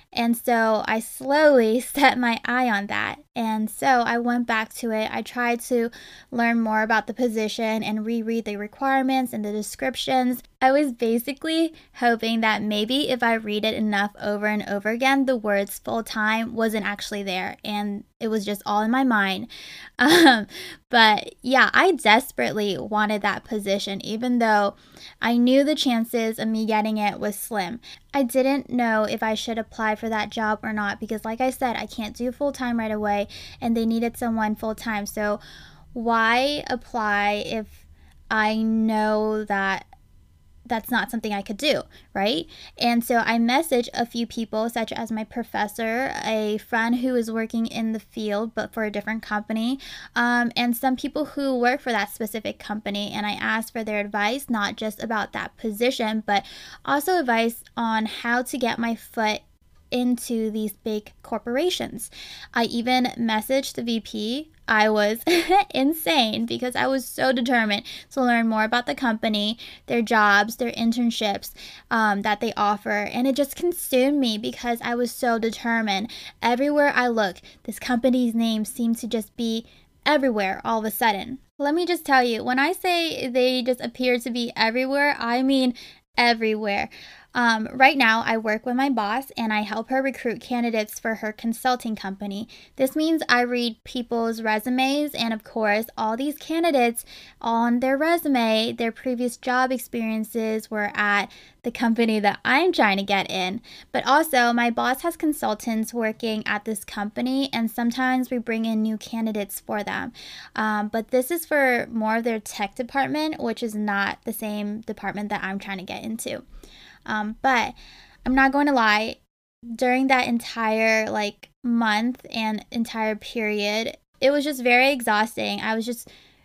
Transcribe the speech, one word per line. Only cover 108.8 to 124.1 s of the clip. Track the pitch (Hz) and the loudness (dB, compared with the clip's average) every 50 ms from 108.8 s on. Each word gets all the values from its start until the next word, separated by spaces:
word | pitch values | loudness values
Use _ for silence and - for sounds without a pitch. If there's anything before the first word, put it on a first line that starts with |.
new | 220 220 220 | 0 -2 -2
candidates | 208 - - 233 226 220 220 208 208 202 196 - - | -4 -8 -8 -6 -4 -4 -4 -2 -4 -6 -6 -8 -14
for | _ - 220 208 | _ -6 -6 -6
them. | 196 196 - - - 240 - - - - - - - - - | -4 -4 -6 -6 -6 -8 -12 -16 -20 -18 -18 -18 -20 -10 -4
Um, | - 214 214 214 208 208 | -2 -2 0 0 -2 -2
but | 214 - 226 220 - | -2 -4 -4 -4 0
this | 254 254 254 - | 0 0 0 0
is | 349 330 - | -4 -6 -2
for | - 311 285 269 254 247 233 - 233 | 0 2 2 4 4 2 2 -2 -2
more | 233 226 220 220 220 | -4 -2 0 0 0
of | 233 226 | 0 0
their | 240 226 214 | -2 -4 -4
tech | - - - - 202 196 - | -6 -10 -6 -6 -6 -6 -4
department, | - 247 233 - 277 262 262 285 302 311 311 311 - | -6 -8 -2 0 -2 0 0 0 -2 -2 -2 -4 -4
which | 240 233 220 - | -4 -4 -4 -4
is | 240 220 214 | -6 -6 -4
not | 208 208 208 202 202 196 196 - - - | -2 -2 0 0 0 0 -2 -2 -6 -8
the | 233 | -10
same | 220 - 226 208 208 208 208 208 214 220 | -8 -6 -8 -6 -6 -6 -6 -6 -6 -8
department | - - 214 - 202 190 190 202 208 202 | -8 -10 -10 -8 -8 -8 -6 -6 -6 -4
that | 208 190 | -4 -4
I'm | 185 190 196 196 | -4 -6 -6 -6
trying | - 202 196 185 | -6 -8 -10 -10
to | 185 | -8
get | - 190 - - | -10 -10 -8 -8
into. | 226 226 226 - - - - - - - - - - - - - - - - - | -8 -8 -8 -6 -8 -8 -8 -10 -16 -20 -20 -20 -20 -20 -20 -20 -20 -20 -18 -8
Um, | 226 220 214 214 214 226 - | -6 -4 -4 -4 -6 -8 0
but | - 269 254 226 208 233 - - - - - - - - - _ - | 2 2 2 2 0 -2 -6 -14 -20 -20 -20 -20 -20 -20 -20 _ -4
I'm | 254 262 | 0 4
not | 269 269 269 | 4 4 4
going | 269 285 294 | 4 4 2
to | 294 | 4
lie, | 277 240 220 214 208 214 220 226 - _ _ _ _ _ _ _ _ _ 233 240 226 | 4 4 4 4 4 4 2 -2 -8 _ _ _ _ _ _ _ _ _ -14 -12 -4
during | - 254 247 254 262 269 262 | 0 2 2 2 2 4 4
that | 262 254 - | 4 2 2
entire, | - 233 233 - - - 233 226 220 220 220 226 220 220 220 214 208 | 0 -2 -2 -2 -6 -6 -2 0 0 2 2 4 4 4 2 2 0
like, | 214 214 208 208 - _ - _ _ _ | -2 -2 -2 -4 -6 _ -20 _ _ _
month | - 240 233 233 233 220 208 214 233 254 254 - - - | -2 0 2 2 2 2 2 2 0 -2 -4 -6 -12 -8
and | - 226 220 214 214 - - - | -6 -4 -2 -2 -4 -4 -8 -6
entire | - 233 226 - - 226 220 220 214 | -4 -4 -4 -4 -2 -2 -2 -2 -2
period, | 214 - - - 233 214 214 208 208 202 208 208 220 226 - - _ _ _ | -4 -8 -8 -6 -4 -2 -2 0 0 0 0 -2 -2 -4 -4 -8 _ _ _